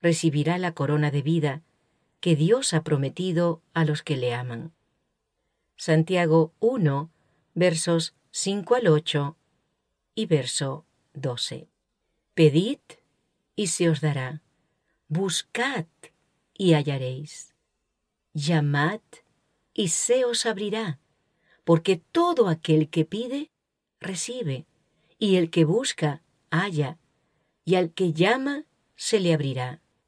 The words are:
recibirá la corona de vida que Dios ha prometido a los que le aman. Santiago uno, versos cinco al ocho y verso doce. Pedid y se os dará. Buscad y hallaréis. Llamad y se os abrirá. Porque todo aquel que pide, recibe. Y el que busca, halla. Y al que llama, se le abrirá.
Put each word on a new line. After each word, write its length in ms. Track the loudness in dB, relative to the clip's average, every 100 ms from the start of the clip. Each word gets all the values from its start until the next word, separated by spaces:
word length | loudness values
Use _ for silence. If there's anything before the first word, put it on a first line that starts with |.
recibirá 560 | 0 2 2 0 0 0
la 140 | -2
corona 380 | -4 -2 0 0
de 120 | 0
vida 400 | 0 0 0 -4 _ _ _ _ _ _
que 160 | 0 2
Dios 380 | 4 2 2
ha 80 | -2
prometido 800 | 0 -2 -2 -4 -2 0 0 -2 _
a 120 | -2
los 180 | 0 0
que 140 | -4 -4
le 180 | -2
aman. 400 | -4 -8 -10 -12 _ _ _ _ _ _ _ _ _ _ -8
Santiago 760 | 0 2 2 2 4 4 4 0
uno, 500 | 0 2 0 0 -6 _ _ _ _
versos 600 | 0 0 0 0 0 -2 _ _
cinco 440 | -8 -4 -4 0
al 120 | 2 4
ocho 500 | 2 2 -4 -4 -8 _ _ _ _ _ _ _
y 120 | -6 0
verso 580 | 0 0 -4 -4 -6 -12 _ _
doce. 560 | -10 -8 -6 -8 -10 -16 _ _ _ _ _ _
Pedid 460 | 4 6 6 0 -4 -12 -20 _ _ _ _ _ -6
y 120 | -4
se 200 | 0 0
os 140 | 2
dará. 400 | 0 -2 -6 -10 _ _ _ _ _ _ -6
Buscad 800 | -2 -2 -4 -6 -4 -4 -4 -8 _ -20 _ _ _ _
y 220 | -2 2
hallaréis. 800 | 2 2 -4 -6 -10 -14 -18 -20 _ _ _ _ _ _ _ _
Llamad 640 | -6 0 2 2 2 0 -2 _ -20 _ _ _ _ _
y 160 | -4 -2
se 380 | 0 0 2 2
os 180 | -2
abrirá. 560 | -2 -4 -4 -4 -6 -8 _ _ _ _ _ _
Porque 380 | 2 2 4 -2 _
todo 360 | 0 2 2 2
aquel 420 | 2 2 2 2
que 160 | -2 -2
pide, 440 | -4 -6 -8 -10 _ _ _ _ _
recibe. 680 | -10 -8 -8 -6 -6 -8 -10 _ _ _ _ -4
Y 180 | 2 2
el 120 | 2
que 160 | 2
busca, 580 | 2 2 -2 -2 -2 -4 _ _ -6
halla. 480 | -2 -2 -2 -4 -6 _ _ _ _ _ _
Y 120 | 0 0
al 160 | 0
que 180 | -2 -2
llama, 540 | 2 2 2 -2 -6 -10 _ _ -12
se 240 | -2 0
le 120 | 2
abrirá. 480 | 2 0 -4 -8 -10 _ _